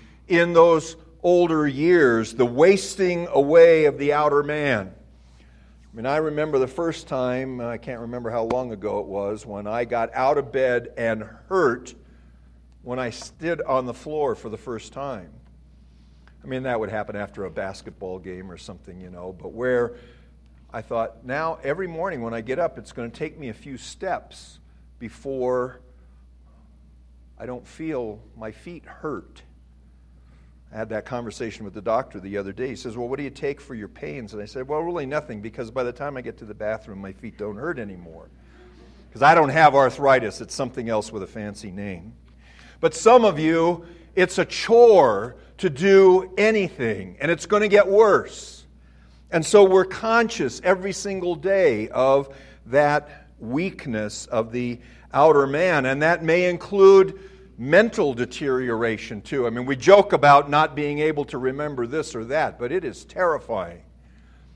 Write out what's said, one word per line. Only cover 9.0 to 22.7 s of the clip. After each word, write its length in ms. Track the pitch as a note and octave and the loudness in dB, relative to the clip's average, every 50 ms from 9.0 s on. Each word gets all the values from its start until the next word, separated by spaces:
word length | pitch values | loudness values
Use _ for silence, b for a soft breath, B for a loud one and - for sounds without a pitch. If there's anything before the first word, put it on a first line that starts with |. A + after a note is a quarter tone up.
it 60 | G2 | -6
was, 400 | G2 F#2+ G2 G2+ G2+ G#2+ G#2 - | -6 -6 -6 -6 -6 -6 -8 -10
when 200 | A#2 G#2 G2+ G2+ | -12 -12 -10 -8
I 200 | G#2 A2 A#2+ B2 | -6 -6 -6 -4
got 240 | A2+ A#2+ A#2 A2+ A#2 - | -4 -4 -4 -4 -4 -4
out 240 | B2+ C3 C3+ D3+ | -2 0 0 0
of 160 | C#3+ C3+ A#2 A2+ | 0 -2 -4 -2
bed 400 | C3 C3 B2+ B2 A#2+ A#2 - - A#2+ | -2 0 0 0 -2 -4 -6 -8 -6
and 240 | A#2 A2+ A2 A2 G#2+ G#2+ - - - - | -4 -4 -4 -4 -8 -12 -18 -20 -10 -4
hurt 460 | F#3+ F#3+ E3+ C3 - B2 - - - b b b b b b b b b b b b b b b b _ - | 0 0 2 0 0 -2 -8 -16 -20 b b b b b b b b b b b b b b b b _ -14
when 160 | B2 B2 B2+ | -10 -8 -8
I 100 | B2+ A#2+ | -8 -8
stood 540 | A2+ - - - - - D#3 E3 E3+ D3+ - | -10 -12 -16 -20 -18 -10 -8 -6 -6 -6 -4
on 240 | - C3+ C3 B2+ | -2 -2 -2 -2
the 80 | B2 A#2 | -6 -10
floor 400 | - - D3+ D3+ D#3 D3 C3+ A2 | -12 -12 -10 -6 -4 -4 -4 -4
for 160 | - - A2+ | -6 -10 -12
the 80 | G#2 A2 | -14 -12
first 340 | - C3 A#2 G#2+ - - - | -12 -12 -12 -12 -14 -16 -14
time. 380 | C3 C#3 C#3 B2+ G2+ F2 - - - - - - - - - b b b b b b b b b b b b b b - | -14 -12 -12 -12 -12 -14 -18 -20 -20 -20 -20 -20 -20 -20 -20 b b b b b b b b b b b b b b -14
I 20 | |
mean, 180 | C3+ C3 C3 C3 | -12 -10 -8 -6
that 140 | C3 B2 A2 | -4 -4 -4
would 120 | A2 F#2+ | -4 -6
happen 260 | G#2+ G#2+ G#2 - G#2 | -6 -8 -8 -8 -10
after 300 | G2+ G2+ G2 - - F#2+ | -10 -10 -10 -10 -12 -12
a 40 | F2+ | -10
basketball 680 | D#2+ G#2 G2 F#2+ F#2+ - - - - - G2+ F#2 F#2 F#2+ | -10 -10 -10 -10 -12 -14 -18 -20 -18 -14 -14 -12 -12 -12
game 320 | E2 F#2 F#2 F2+ F#2 F#2+ | -14 -14 -16 -16 -16 -18
or 80 | F2 E2 | -20 -20
something, 420 | - - G2 E2+ - - F2 F2+ | -20 -20 -20 -20 -20 -20 -20 -20
you 80 | F#2 F2+ | -20 -20
know, 240 | F2+ F2 F2+ F#2 F#2+ | -18 -16 -16 -16 -16
but 200 | E2+ - F2+ D#2+ | -16 -16 -16 -10
where 420 | A2 B2 B2+ B2+ A#2+ A#2+ A#2 B B B B B B B B B B B B B B B _ - | -6 -4 -2 0 0 0 -2 B B B B B B B B B B B B B B B _ -14
I 80 | A2+ A2 | -14 -10
thought, 420 | - B2 A#2 A2+ A#2 - - - | -6 -6 -6 -6 -6 -8 -14 -12
now 340 | B2 C3 D3 D#3+ E3 D#3+ - - | -8 -8 -6 -6 -6 -8 -8 -6
every 240 | C#3 D3 F#3 F#3+ | -6 -6 -6 -8
morning 340 | F3 E3 D#3+ F3 G3 F3 C3 | -10 -8 -8 -8 -8 -8 -8
when 140 | A#2 A2+ A2+ | -8 -8 -10
I 80 | A#2 A2 | -10 -8
get 160 | B2+ C3 D3+ | -8 -4 -4
up, 180 | E3+ D#3+ | -4 -4